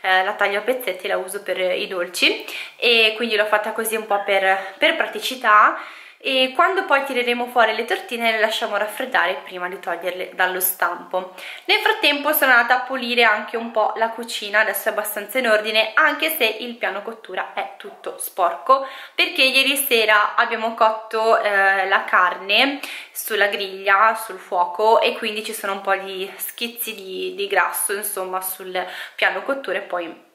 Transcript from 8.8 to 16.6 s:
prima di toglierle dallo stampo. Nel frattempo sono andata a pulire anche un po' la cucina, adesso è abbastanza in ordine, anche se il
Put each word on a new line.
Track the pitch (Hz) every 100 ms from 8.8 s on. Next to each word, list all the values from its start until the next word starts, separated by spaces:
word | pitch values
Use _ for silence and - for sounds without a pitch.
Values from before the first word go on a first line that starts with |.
| 214 - 254 175 175 190
prima | - 185 180
di | 190
toglierle | - 170 180 180 180
dallo | 185 185 185
stampo. | 185 - 175 175 - 185 180 - - -
Nel | - 415
frattempo | 415 427 302 285 285
sono | 302 269
andata | 240 233 254
a |
pulire | 254 269 240 240
anche | 226 214 226
un | 226 233
po' | 220 208
la | 220 226
cucina, | 226 233 - 208 208
adesso | 190 202 226
è |
abbastanza | 208 208 208 202 262
in | 240
ordine, | 214 214 220 220
anche | 285 311 294 311 311
se |
il | 220 214